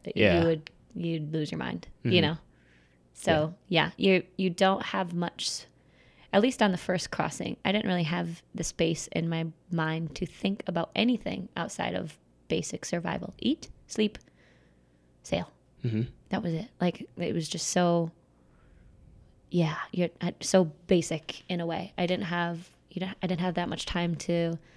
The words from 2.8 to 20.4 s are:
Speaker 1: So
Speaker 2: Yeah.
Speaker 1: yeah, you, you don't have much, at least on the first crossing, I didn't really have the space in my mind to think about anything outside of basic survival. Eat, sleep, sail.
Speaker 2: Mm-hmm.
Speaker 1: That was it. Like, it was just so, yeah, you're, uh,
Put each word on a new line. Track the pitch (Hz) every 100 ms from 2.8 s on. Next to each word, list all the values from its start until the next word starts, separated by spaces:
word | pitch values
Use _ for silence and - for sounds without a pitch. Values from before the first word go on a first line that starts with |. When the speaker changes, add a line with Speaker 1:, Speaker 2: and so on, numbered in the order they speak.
| _ _ _
Speaker 1:
So | - - 156 160 180 -
Speaker 2:
Yeah. | 170 151 -
Speaker 1:
yeah, | 196
you, | 185 - -
you | 185
don't | 170 190 190 -
have | 196 175
much, | 175 175 - - - - _ _ _ - _ -
at | 196
least | 254 -
on | 208
the | 180
first | - 180 -
crossing, | - - - - -
I | 185
didn't | 208 190
really | 180
have | 160 175 170 170 -
the | -
space | 165 - 165 160 -
in | 170 165
my | 165 165 - -
mind | 170 160 160 165 -
to | 175
think | - 196 202 -
about | 170 165
anything | - 233 240 - 190 185 -
outside | 170 - 175 180
of | 170 - _ _ -
basic | 160 160 -
survival. | - 175 170 - - -
Eat, | 233 311 - - -
sleep, | - 214 - - _ _ _ _ _ _ _ _ _
sail. | - - - _ _ _
Speaker 2:
Mm-hmm. | 120 107 123 - _
Speaker 1:
That | 185
was | 175
it. | 160 - -
Like, | 180 - - -
it | 175
was | 170 156
just | 170 -
so, | 180 175 170 165 - _ _ _ _ - - - - - - - _ _
yeah, | 175 160 156 -
you're, | 180 175 -
uh, | 175 -